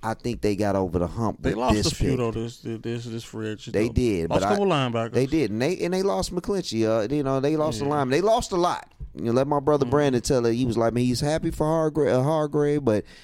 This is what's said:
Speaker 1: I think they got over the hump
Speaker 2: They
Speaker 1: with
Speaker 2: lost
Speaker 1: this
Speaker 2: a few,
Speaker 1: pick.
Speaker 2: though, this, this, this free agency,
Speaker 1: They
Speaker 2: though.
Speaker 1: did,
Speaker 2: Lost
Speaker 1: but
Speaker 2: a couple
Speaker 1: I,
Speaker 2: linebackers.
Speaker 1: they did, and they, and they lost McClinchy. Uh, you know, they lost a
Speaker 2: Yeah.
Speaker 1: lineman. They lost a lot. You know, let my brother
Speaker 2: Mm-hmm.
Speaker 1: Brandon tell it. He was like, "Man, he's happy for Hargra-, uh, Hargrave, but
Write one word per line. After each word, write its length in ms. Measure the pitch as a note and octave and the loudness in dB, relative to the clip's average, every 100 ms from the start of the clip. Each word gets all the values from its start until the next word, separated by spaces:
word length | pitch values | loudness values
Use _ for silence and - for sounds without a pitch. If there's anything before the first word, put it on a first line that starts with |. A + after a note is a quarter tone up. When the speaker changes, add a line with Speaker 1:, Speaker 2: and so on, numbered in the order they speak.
Speaker 1:
I 100 | A2 | -8
think 280 | A2+ A#2+ A#2 | -6 -6 -2
they 140 | G#2+ G2 | 0 0
got 200 | G#2 G2 | 0 0
over 240 | F#2 E2+ | 0 0
the 80 | E2+ | -2
hump 320 | E2+ A2+ - | -2 -4 -2
Speaker 2:
They 80 | E2 | -2
Speaker 1:
with 80 | G2+ | 0
Speaker 2:
lost 160 | B2 G#2+ | 2 2
Speaker 1:
this 160 | G2+ | 0
Speaker 2:
a 40 | - | -2
few, 140 | - | -2
Speaker 1:
pick. 80 | B2+ | 0
Speaker 2:
though, 100 | A#2 | -2
this, 280 | A2+ A#2 - | -4 -8 -10
this, 420 | - A2+ A#2 A#2+ A#2 | -10 -8 -6 -8 -8
this 180 | A2+ | -10
free 240 | - A2 A2 | -10 -8 -8
agency, 240 | G#2+ - | -8 -6
Speaker 1:
They 160 | G#2 A2+ | -2 0
Speaker 2:
though. 60 | |
Speaker 1:
did, 360 | - B2 F#2+ E2 | 0 2 0 0
Speaker 2:
Lost 120 | - | 0
Speaker 1:
but 40 | F#2+ | 2
Speaker 2:
a 40 | |
couple 200 | G3+ G3 | 2 2
Speaker 1:
I, 160 | D#3 B2+ | 2 0
Speaker 2:
linebackers. 260 | A#2 A2+ | -2 -2
Speaker 1:
they 120 | A#2 C3 | 0 0
did, 240 | D#3 A#2 | 0 0
and 100 | G#2+ | 0
they, 200 | C#3 F#3 | 0 0
and 120 | F3 | -2
they 120 | F#3 | 0
lost 280 | G3 F#3+ F3 | 0 -2 -2
McClinchy. 520 | F3 - G3 - A2+ A2 | -4 -4 -4 -2 0 2
Uh, 260 | A2+ G#2+ | 2 0
you 120 | D3 | -2
know, 160 | C3+ C3+ | 0 0
they 180 | C#3 D#3 | 0 0
lost 240 | D3+ - | 0 -2
a 40 | C#3+ | -2
Speaker 2:
Yeah. 40 | |
Speaker 1:
lineman. 220 | D3 C3 | 0 2
They 100 | C#3+ | 2
lost 300 | G3 A#3 - | 2 2 0
a 40 | F#3 | 0
lot. 320 | F3 B2 - - - - | 0 -2 -8 -16 -14 -6
You 80 | G#2 | 0
know, 60 | |
let 160 | A#2+ C#3 | 2 2
my 120 | D3 | 2
brother 240 | C#3 D3 | 2 2
Speaker 2:
Mm-hmm. 60 | C3+ | 4
Speaker 1:
Brandon 300 | C#3+ C#3+ B2 | 2 4 2
tell 240 | - C3+ A#2 | 2 2 2
it. 80 | |
He 120 | A#2 C3 | 2 0
was 120 | A2+ | 2
like, 160 | A#2 | 2
"Man, 120 | A#2 B2 | 2 0
he's 160 | A#2+ | 0
happy 280 | D3 D#3+ E3 | 0 0 -2
for 160 | - D#3 | -2 0
Hargra-, 480 | E3 D#3 D#3 C3+ | 2 2 2 2
uh, 80 | B2 | 2
Hargrave, 640 | C3 D#3+ D3+ D3 D3 D3 C3 | 2 0 0 0 2 2 2
but 180 | G#2+ - - | 0 0 -12